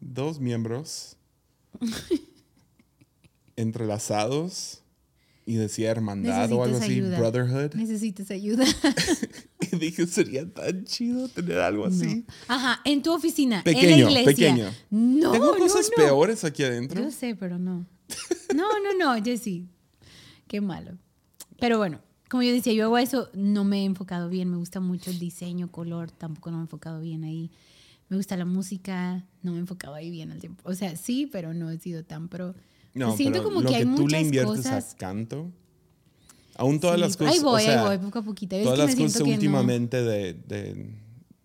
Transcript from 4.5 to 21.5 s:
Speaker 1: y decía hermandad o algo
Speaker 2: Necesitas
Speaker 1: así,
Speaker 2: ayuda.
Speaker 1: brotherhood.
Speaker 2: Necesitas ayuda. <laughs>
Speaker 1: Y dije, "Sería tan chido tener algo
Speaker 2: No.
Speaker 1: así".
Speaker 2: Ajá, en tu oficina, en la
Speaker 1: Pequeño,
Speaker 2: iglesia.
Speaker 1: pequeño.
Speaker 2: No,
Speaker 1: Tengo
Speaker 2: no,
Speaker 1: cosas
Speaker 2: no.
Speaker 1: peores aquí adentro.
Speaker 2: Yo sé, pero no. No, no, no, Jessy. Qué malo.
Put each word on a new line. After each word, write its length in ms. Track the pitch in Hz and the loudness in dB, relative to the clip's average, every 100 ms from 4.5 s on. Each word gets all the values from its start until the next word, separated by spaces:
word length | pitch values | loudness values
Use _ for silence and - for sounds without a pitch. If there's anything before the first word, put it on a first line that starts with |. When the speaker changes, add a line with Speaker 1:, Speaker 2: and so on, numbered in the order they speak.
| 180 - - _ _ _ _ _ _ | -8 -12 -14 _ _ _ _ _ _
Speaker 1:
y 120 | - 113 | -4 -2
decía 340 | 107 - 110 | -2 -2 -2
hermandad 600 | 113 107 101 - - 117 | 0 -2 -2 -2 0 2
o 100 | 120 | 2
algo 140 | 123 123 | 2 0
Speaker 2:
Necesitas 40 | |
Speaker 1:
así, 100 | 113 | 0
Speaker 2:
ayuda. 240 | 127 127 120 | 0 0 2
Speaker 1:
brotherhood. 560 | 113 123 123 135 147 | 2 2 0 0 -2
Speaker 2:
Necesitas 560 | 214 220 214 220 185 196 | -2 -4 -4 -4 -6 -10
ayuda. 340 | 196 208 233 269 | -8 -2 2 2
<laughs> 40 | 311 285 - - 330 - - - _ 175 | 2 0 0 0 0 -2 -10 -20 _ -4
Speaker 1:
Y 60 | 175 | -2
dije, 300 | 160 170 170 | -2 -2 -2
"Sería 440 | 208 120 131 170 | 0 0 -2 -6
tan 340 | - 90 185 | -8 -6 -6
chido 440 | 202 - 240 247 254 | -8 -4 -2 -2 -4
tener 300 | - 175 - | -6 -4 0
algo 280 | - 104 139 | 0 0 0
Speaker 2:
No. 40 | |
Speaker 1:
así". 300 | 185 165 226 - - - | 0 0 -2 -6 -16 -6
Speaker 2:
Ajá, 340 | 254 254 226 269 | -2 0 -2 0
en 160 | 285 | 0
tu 100 | 330 | 2
oficina, 440 | 330 320 - 269 202 | 0 0 2 2 2
en 60 | 170 | 2
la 60 | 156 | 6
Speaker 1:
Pequeño, 280 | 175 156 120 | 10 10 10
Speaker 2:
iglesia. 160 | - | 8
Speaker 1:
pequeño. 500 | - 143 147 123 110 - - | 6 8 6 4 0 -6 -4
Speaker 2:
No, 420 | 208 233 277 330 | 2 4 6 4
Speaker 1:
Tengo 200 | 226 302 | 6 4
Speaker 2:
no, 60 | 392 | 6
Speaker 1:
cosas 320 | 349 403 427 | 4 4 2
Speaker 2:
no. 80 | 466 | 6
Speaker 1:
peores 400 | 147 139 180 226 | 6 6 4 2
aquí 180 | 160 135 | -4 0
adentro. 400 | 131 120 127 180 | 0 0 -4 -4
Speaker 2:
Yo 80 | 277 | -4
sé, 240 | - 247 | -4 -8
pero 240 | 208 185 175 | -6 -6 -4
no. 260 | 185 175 175 _ _ - - 349 - | -4 -6 -8 _ _ -14 -6 -8 -2
No, 120 | 302 403 427 | 0 0 0
no, 140 | 403 381 311 233 | 0 0 2 2
no, 60 | |
Jessy. 460 | 214 240 214 175 180 - _ _ - - - - _ | 0 -4 -4 -8 -10 -18 _ _ -20 -20 -20 -20 _
Qué 160 | 208 | -6
malo. 340 | 202 160 170 180 _ _ _ _ - | -6 -6 -12 -18 _ _ _ _ -20